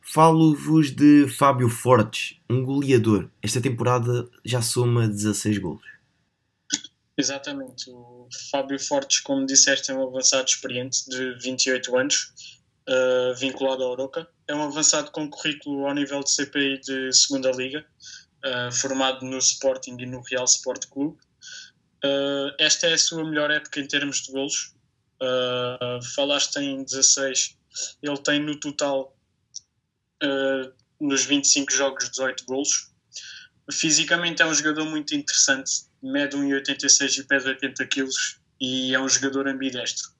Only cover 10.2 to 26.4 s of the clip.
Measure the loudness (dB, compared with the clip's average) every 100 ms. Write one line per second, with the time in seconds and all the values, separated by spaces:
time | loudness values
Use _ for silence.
10.2 | 2 2 0 -2 -2 -6 -4 -6 -4 -4
11.2 | -4 -6 -8 -2 0 0 0 0 2 0
12.2 | -4 -14 -20 -20 _ _ -2 2 4 2
13.2 | 0 -2 -4 -2 -2 0 -2 -4 -6 -8
14.2 | -12 _ -8 -4 -4 0 0 0 -2 -8
15.2 | -8 -6 -6 -6 -6 -4 -2 -2 -4 -4
16.2 | -2 -2 -2 -2 -2 -2 -6 -6 2 2
17.2 | 2 2 0 -2 -4 -8 -12 _ -20 -20
18.2 | -20 _ -8 -6 -4 -4 -4 0 0 -2
19.2 | -6 0 0 2 0 -2 -8 -12 -10 -12
20.2 | -6 -4 2 2 0 -8 -8 -6 -6 -6
21.2 | _ _ -18 -16 -18 _ _ _ -2 0
22.2 | 0 -2 -4 0 0 2 2 2 0 0
23.2 | -4 -2 0 0 -2 -8 -2 -2 -2 -6
24.2 | -6 -4 -4 -4 -6 _ _ _ _ _
25.2 | -2 -2 -2 -2 -4 -4 -6 -6 -8 -2
26.2 | 0 0